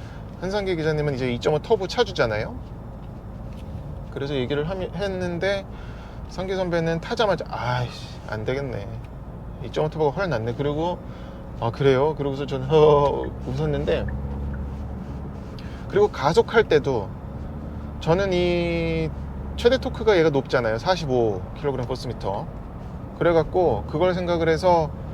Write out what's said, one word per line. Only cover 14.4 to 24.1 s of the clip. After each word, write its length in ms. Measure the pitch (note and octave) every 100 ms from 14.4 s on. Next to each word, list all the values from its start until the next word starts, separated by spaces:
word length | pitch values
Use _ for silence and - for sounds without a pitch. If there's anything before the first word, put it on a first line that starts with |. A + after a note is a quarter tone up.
| - - - - - - - - - - - - - - -
그리고 180 | G3 G#3
가속할 560 | - C#3 G3 - A3+
때도 460 | - D3+ C#3 A#2+ F#2+ - - - - - - - - -
저는 340 | D#3 F3+ G3
이 760 | F3+ F3 F3 E3+ E3+ E3 D#3+ D#3 - - - - -
최대 200 | A#3+ C4
토크가 400 | C4 - A3 F#3
얘가 140 | D#3+
높잖아요. 480 | C#3 - C#3 A2+ A2+
사십오 640 | E3+ F3+ D3+ B2+ A2+ F#2 F#2+ -
킬로그램 300 | C#3+ B2+ B2
포스미터. 600 | B2+ B2+ G#2 G#2 G2+ E3 - - - - - - -
그래갖고 640 | D#3+ E3 D3+ F#3 E3 G#2 D#2
그걸 280 | D3+ F#3